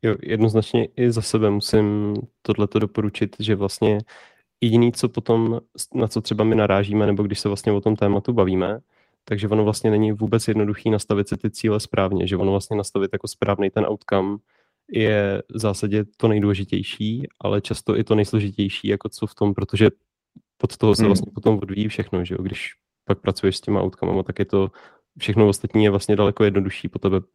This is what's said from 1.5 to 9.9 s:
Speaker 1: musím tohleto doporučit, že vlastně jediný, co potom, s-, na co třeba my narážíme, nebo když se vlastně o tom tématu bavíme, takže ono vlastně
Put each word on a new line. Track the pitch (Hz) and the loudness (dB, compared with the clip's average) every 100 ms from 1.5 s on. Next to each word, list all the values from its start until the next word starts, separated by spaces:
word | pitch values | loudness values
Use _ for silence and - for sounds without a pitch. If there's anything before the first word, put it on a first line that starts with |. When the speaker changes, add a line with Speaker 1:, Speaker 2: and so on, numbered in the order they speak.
Speaker 1:
musím | 101 - 110 104 104 104 104 - _ | 0 2 2 2 0 -2 -4 -8 _
tohleto | - 107 104 113 | -4 0 0 0
doporučit, | 107 - 104 - 104 - | 0 -2 -4 -4 -6 -6
že | 107 | -4
vlastně | 101 101 - 110 104 110 - - _ _ _ | -2 -2 0 0 0 -4 -18 -20 _ _ _
jediný, | 120 113 120 | 2 4 4
co | 120 120 | 2 -4
potom, | - - 113 113 117 _ - | -4 0 0 2 -2 _ -16
s-, | - | -8
na | 131 113 | -4 -2
co | 117 | -2
třeba | 110 104 | -4 0
my | 110 | 2
narážíme, | 110 104 98 98 104 104 | 2 2 2 2 0 2
nebo | 101 | 0
když | 104 101 | -2 -2
se | 107 | -4
vlastně | 101 - | -4 -2
o | 101 | 0
tom | 104 107 | 0 0
tématu | 104 101 98 | 0 0 0
bavíme, | 117 95 92 95 110 _ _ _ _ | 0 2 2 -2 -4 _ _ _ _
takže | - 104 104 | -8 -6 0
ono | 110 | 2
vlastně | 107 107 113 | 2 0 2